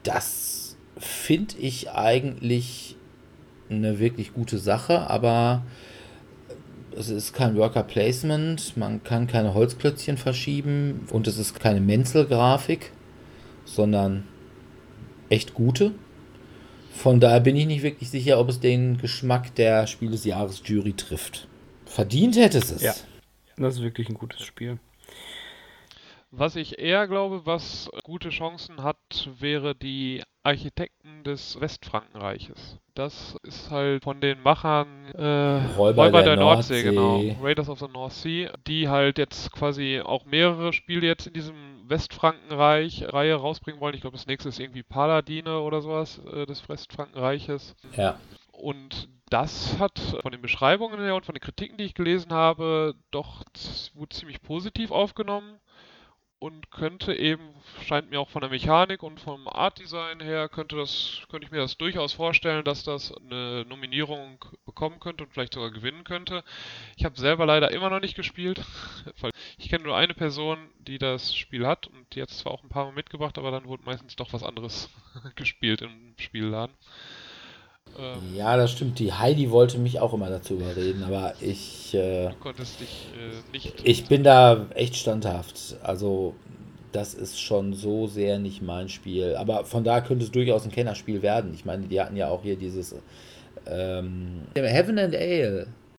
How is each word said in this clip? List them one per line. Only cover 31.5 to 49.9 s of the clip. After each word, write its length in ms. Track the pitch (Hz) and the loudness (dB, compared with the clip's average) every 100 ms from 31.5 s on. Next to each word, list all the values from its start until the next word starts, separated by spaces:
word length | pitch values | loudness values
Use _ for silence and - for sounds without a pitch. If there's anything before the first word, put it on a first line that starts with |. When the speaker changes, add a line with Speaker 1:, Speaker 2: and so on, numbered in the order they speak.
| - | -6
Speaker 3:
Westfrankenreiches. 1160 | 151 - - 107 107 107 101 104 - - - - _ - | -6 -6 -6 -6 -6 -8 -8 -6 -12 -16 -18 -20 _ -8
Das 420 | 143 - - - | -8 -8 -16 -16
ist 260 | - - - | -16 -16 -8
halt 340 | 147 139 139 | -2 0 0
von 160 | 143 139 | -2 -2
den 220 | 143 135 | -2 2
Machern, 640 | 131 156 160 151 147 139 139 139 | 2 2 4 0 0 -8 -18 -4
äh, 80 | 151 143 143 139 131 101 | 0 2 2 2 0 4
Speaker 1:
Räuber 280 | 104 120 151 | 6 8 10
Speaker 3:
Räuber 180 | 170 | 10
Speaker 1:
der 120 | 160 151 | 8 8
Speaker 3:
der 80 | |
Nordsee, 480 | 98 - 123 123 113 | 8 8 6 0 2
Speaker 1:
Nordsee. 320 | 101 98 98 104 | 4 4 4 0
Speaker 3:
genau. 140 | 107 | -2
Raiders 260 | 135 151 143 | -2 0 -2
of 100 | 139 | -8
the 80 | 139 | -10
North 260 | 131 131 | -10 -10
Sea, 380 | - 165 165 180 - - | -8 -6 -4 -6 -10 -4
die 240 | 156 151 | -2 2
halt 300 | 139 139 143 | 4 4 2
jetzt 320 | 143 - - | -2 -4 -12
quasi 500 | - 147 143 139 135 | -2 -2 -2 -2 -4
auch 220 | - 127 143 | -2 -4 0
mehrere 480 | 147 175 170 170 | 4 4 4 -2
Spiele 320 | 160 - 175 170 | -2 -2 0 0
jetzt 220 | 165 - | 0 -4
in 60 | |
diesem 220 | 165 156 156 143 135 113 | -10 -10 -14 -20 -20 -4
Westfrankenreich-Reihe 1500 | 160 - - 160 160 104 147 147 151 160 - - 139 151 156 | -4 -4 0 0 0 -8 2 4 4 2 -6 -4 0 2 2
rausbringen 440 | 139 156 - 151 | -2 -6 -12 -8
wollen. 140 | 147 | -8
Ich 80 | 139 | -6
glaub, 120 | 131 | -12
das 120 | 127 - | -12 -8
nächste 240 | 135 143 | -8 -8
ist 100 | 123 | -10
irgendwie 240 | 131 127 | -12 -12
Paladine 760 | 117 135 147 160 147 156 160 160 | -8 0 2 2 0 -8 -4 -4
oder 220 | 151 156 | -2 -4
sowas, 360 | 151 156 160 - - | -4 -4 -6 -10 -12
äh, 160 | 151 143 | -10 -10
des 200 | 143 - | -12 -12
Westfrankenreiches. 1080 | 147 - - 143 131 127 143 - 143 - - - - | -14 -14 -14 -12 -4 -2 -2 -6 -10 -10 -20 -12 -2
Speaker 1:
Ja. 240 | 98 - - - _ | -2 -2 -14 -20 _
Speaker 3:
Und 560 | - - 139 135 - - _ _ | -12 -10 -10 -12 -14 -14 _ _
das 480 | 117 156 - - 175 | -2 -2 -6 -6 -2
hat 220 | 196 | -2